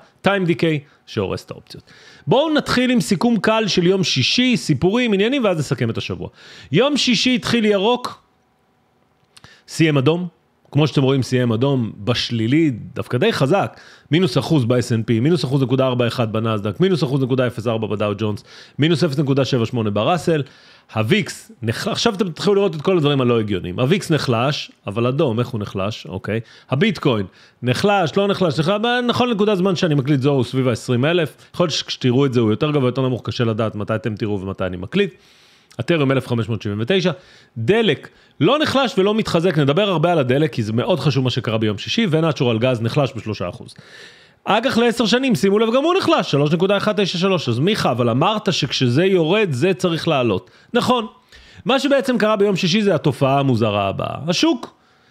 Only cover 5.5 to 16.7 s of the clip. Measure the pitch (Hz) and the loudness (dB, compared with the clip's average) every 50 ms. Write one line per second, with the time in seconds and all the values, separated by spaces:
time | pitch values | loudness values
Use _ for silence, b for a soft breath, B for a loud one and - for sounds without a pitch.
5.5 | 180 160 139 - 139 - 127 113 110 - - - 95 82 87 87 B B B B | 0 0 -2 -4 -4 -2 -2 -4 -4 -4 -6 -8 -8 -8 -10 -12 B B B B
6.5 | B B B B 131 170 247 294 294 240 - 254 233 - - 254 254 233 - - | B B B B 2 2 2 2 2 0 0 0 0 2 2 0 0 0 0 0
7.5 | - 233 214 214 202 196 190 226 247 240 - - - - _ _ _ _ _ _ | 0 2 2 2 2 2 2 0 0 0 -2 -8 -12 -14 _ _ _ _ _ _
8.5 | _ _ _ _ _ _ _ _ _ _ _ _ _ _ _ _ - B B B | _ _ _ _ _ _ _ _ _ _ _ _ _ _ _ _ -20 B B B
9.5 | B B B B - - 165 160 147 139 127 147 165 175 180 170 - _ _ _ | B B B B -2 0 2 2 2 2 2 2 0 0 -2 -8 -10 _ _ _
10.5 | _ _ _ - - 139 156 143 - 151 135 131 139 135 123 - 131 123 127 120 | _ _ _ -4 0 0 0 2 2 2 2 2 2 0 0 0 0 0 0 0
11.5 | 110 113 127 143 139 131 113 104 - - 101 113 113 - - - 120 113 110 113 | 0 0 0 0 0 0 -2 -4 -6 -6 -4 -2 -2 -2 -2 -4 -4 -2 -2 0
12.5 | 135 160 165 147 120 101 92 - - 110 110 - - 123 175 233 - - 147 131 | 2 2 2 2 0 -4 -8 -12 -10 -10 -8 -4 -2 0 0 0 0 0 0 2
13.5 | 185 196 160 117 - B B B B B B B 139 170 190 - - 139 - - | 2 0 0 -2 -6 B B B B B B B 0 2 2 2 0 -2 0 2
14.5 | 165 147 120 113 123 123 120 - 123 113 110 - 117 110 123 156 180 160 - 123 | 2 2 2 2 2 0 0 0 -2 -2 0 0 0 2 2 2 0 0 0 0
15.5 | 135 143 135 110 135 131 131 131 123 123 120 113 - 127 117 110 101 110 113 113 | 0 0 0 0 0 0 0 0 0 0 0 0 0 -2 -2 -2 -2 -2 -2 -2
16.5 | 110 104 98 107 | -2 -2 -4 -4